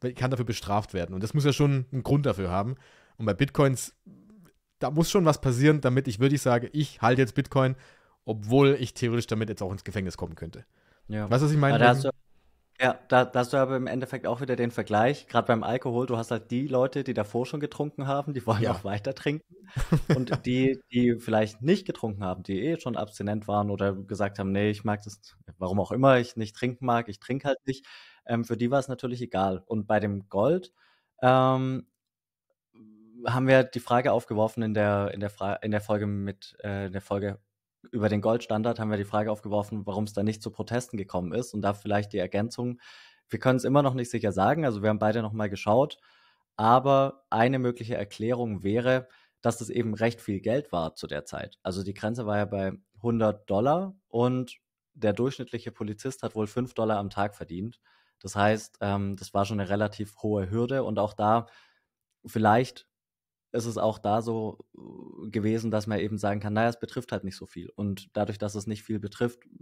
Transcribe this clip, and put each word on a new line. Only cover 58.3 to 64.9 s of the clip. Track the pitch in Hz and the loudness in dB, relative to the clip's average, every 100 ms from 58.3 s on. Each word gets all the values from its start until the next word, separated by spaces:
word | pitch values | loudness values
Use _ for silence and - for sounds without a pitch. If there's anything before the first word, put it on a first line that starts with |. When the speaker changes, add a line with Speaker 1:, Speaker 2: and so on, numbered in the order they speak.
| 104 | 2
Speaker 2:
heißt, | 104 110 - - | 2 2 -4 -6
ähm, | 101 98 98 95 | -2 -2 -2 -6
das | 95 | -4
war | 101 101 | -2 0
schon | 104 | -2
eine | 92 | -2
relativ | 101 104 - 104 - | 0 -2 -4 -12 -6
hohe | 107 104 92 | -2 -2 -2
Hürde | 113 120 135 | -2 -2 -2
und | 107 104 | -2 0
auch | 104 | -2
da | - 104 113 113 _ _ _ _ _ _ _ - | 2 2 2 0 _ _ _ _ _ _ _ -8
vielleicht | 113 107 113 131 - _ _ _ _ _ _ _ | 2 6 6 2 -6 _ _ _ _ _ _ _
ist | 117 117 | -6 -4
es | 104 | 0
auch | 110 104 | 0 0
da | 104 113 | 0 0
so, | 117 113 110 - - - | 0 -4 -4 -8 -18 -20
äh, | - | -20